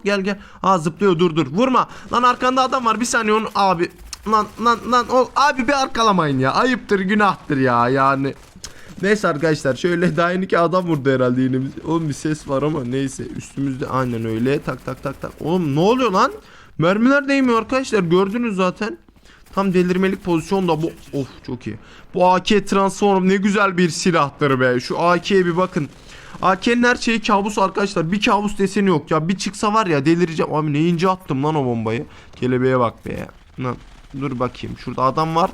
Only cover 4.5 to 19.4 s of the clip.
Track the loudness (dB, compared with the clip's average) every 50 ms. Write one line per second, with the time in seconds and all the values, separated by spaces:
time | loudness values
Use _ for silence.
4.5 | -4 -2 0 0 0 0 0 0 0 0 0 2 2 2 2 2 2 2 2 2
5.5 | 2 0 0 0 0 0 0 -2 0 0 2 2 4 2 2 0 0 0 0 0
6.5 | 2 2 2 2 0 -2 -2 -2 -2 0 0 0 2 2 2 2 0 -2 -4 -4
7.5 | 0 2 2 2 4 4 2 2 2 2 2 2 2 0 -2 -4 -6 -8 -16 -20
8.5 | -20 -20 -18 -18 -18 -18 -20 -18 -10 -4 0 0 0 2 0 -2 0 0 2 0
9.5 | 0 2 0 -2 -2 0 0 0 0 2 0 0 2 2 0 0 0 -2 -2 0
10.5 | 2 2 2 2 2 0 0 0 -2 0 2 2 2 2 2 2 2 2 0 0
11.5 | 0 -2 -4 -6 -8 -10 -6 -4 -4 -2 -2 -4 -6 -4 -4 -4 -4 -4 -6 -4
12.5 | -4 -2 -2 -2 -2 -4 -6 -4 -4 -4 -4 -4 -6 -8 -12 -12 -12 -12 -14 -12
13.5 | -8 -6 -4 -4 -4 -6 -6 -4 -2 -2 -2 -2 -4 -4 -4 -4 -4 -2 0 0
14.5 | -2 -2 -4 -6 -10 -8 -8 -12 -12 -8 -10 -10 -10 -10 -12 -14 -12 -8 -4 -2
15.5 | -2 0 0 0 0 2 2 2 2 2 2 2 2 2 2 2 -2 -6 -18 -20
16.5 | -20 -20 -20 -12 -4 0 0 2 2 4 4 4 4 2 2 0 0 2 2 2
17.5 | 2 0 0 0 -2 -4 -2 0 0 0 0 2 2 2 2 0 -2 -4 -4 -2
18.5 | -2 0 0 -2 -2 -4 -6 -8 -8 -10 _ _ _ _ _ -20 -20 -20